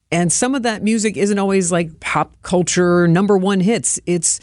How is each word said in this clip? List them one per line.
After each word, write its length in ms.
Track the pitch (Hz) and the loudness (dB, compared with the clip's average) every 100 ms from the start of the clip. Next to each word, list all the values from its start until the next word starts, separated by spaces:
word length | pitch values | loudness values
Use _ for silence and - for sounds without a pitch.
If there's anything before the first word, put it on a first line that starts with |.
| _ | _
And 200 | 170 175 | -2 0
some 220 | - 247 | 0 -2
of 80 | 277 | -2
that 200 | 233 208 | -4 -2
music 340 | 208 226 214 - | -2 0 -2 -2
isn't 220 | 202 202 | -2 0
always, 320 | 196 196 175 | 0 0 0
like, 280 | 175 165 - | -2 -4 -8
pop 400 | - 151 - _ | -4 -4 -4 _
culture 640 | - 180 175 - 180 175 175 | -2 -2 0 0 2 4 4
number 300 | 170 202 202 | 4 4 2
one 240 | 190 196 | 2 0
hits. 380 | 180 226 - 190 - | 0 0 -2 -6 -2
It's 340 | 175 - - | -2 -2 -6